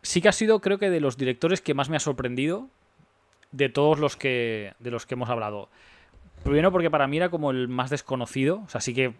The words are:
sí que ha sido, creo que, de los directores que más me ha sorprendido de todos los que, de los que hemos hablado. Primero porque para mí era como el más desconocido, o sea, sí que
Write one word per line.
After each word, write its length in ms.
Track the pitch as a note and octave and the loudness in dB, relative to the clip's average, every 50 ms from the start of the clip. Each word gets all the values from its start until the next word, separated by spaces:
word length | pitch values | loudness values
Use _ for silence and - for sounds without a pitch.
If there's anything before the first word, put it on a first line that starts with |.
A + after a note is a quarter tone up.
| - | -8
sí 180 | - - F3+ | -2 0 4
que 80 | E3 G#3+ | 4 4
ha 40 | - | 4
sido, 280 | - A3 G#3+ A3 G#3 | 6 4 4 4 4
creo 180 | - F#3+ G3 F#3+ | 4 0 0 2
que, 120 | G3+ G3 | 2 2
de 100 | F3+ E3 | 2 2
los 160 | D3 C3+ A#2+ | 2 0 0
directores 440 | B2+ C#3 B2+ B2+ - - E3 F#3+ - | 0 -2 -2 0 0 0 0 0 0
que 140 | - - D3 | -2 -2 -2
más 140 | C3+ C3+ C3+ | -2 -2 -2
me 80 | D#3+ | -2
ha 40 | D3+ | -2
sorprendido 680 | - D3+ C3+ B2 B2+ B2 B2 B2 C3+ D3+ F3 G#3+ C4 C4+ - _ _ _ _ _ _ _ _ _ _ _ _ _ _ _ - | -2 -2 -4 -2 -4 -4 -2 -2 -2 -2 -2 -4 -6 -12 -18 _ _ _ _ _ _ _ _ _ _ _ _ _ _ _ -4
de 160 | C3 C#3 C3+ | -2 -2 0
todos 300 | - C#3 C#3+ D3+ D#3 D3 | 2 2 4 4 4 4
los 160 | D3+ C#3 - | 2 0 -2
que, 580 | - - C3+ B2+ B2 A#2+ A#2 A2+ G#2+ G#2 G2 - _ | -2 -2 -2 0 0 -2 -2 -4 -6 -8 -10 -14 _
de 100 | A#2 B2 | -10 -8
los 160 | B2 A#2 - | -8 -8 -8
que 80 | - C3 | -8 -6
hemos 160 | B2 B2 A2+ | -6 -4 -4
hablado. 380 | B2 A#2 A2 G#2 G#2+ G2+ G2 - _ _ - - - - _ _ _ - - - - - - | -4 -4 -4 -6 -8 -10 -12 -16 _ _ -20 -20 -20 -20 _ _ _ -20 -20 -20 -20 -8 -2
Primero 280 | C#3 C#3+ D3 D#3+ F#3+ | 2 2 4 4 4
porque 200 | F3+ F#3 E3+ E3 | 4 4 2 2
para 180 | D3+ D3+ C#3 C3+ | 2 2 2 2
mí 80 | C#3+ | 2
era 120 | D#3+ F3+ F3+ | 0 0 0
como 220 | F3 D#3+ D3+ C#3+ | 0 -2 -2 -2
el 160 | C3 B2+ B2 | -2 -2 -2
más 240 | B2 B2+ B2 B2+ C3 | -2 -2 -4 -4 -2
desconocido, 720 | D3 C#3 - - C3+ B2+ A#2+ - - C#3 C3 C#3 F3 G#3+ G#3+ | -4 -6 -4 -6 -6 -6 -6 -4 -2 0 0 0 0 -2 -6
o 20 | - | -8
sea, 120 | - A2+ | -8 -6
sí 140 | - - A#2+ | -6 -4 0
que 200 | B2+ C3 B2+ A2+ - | 0 0 0 -2 -6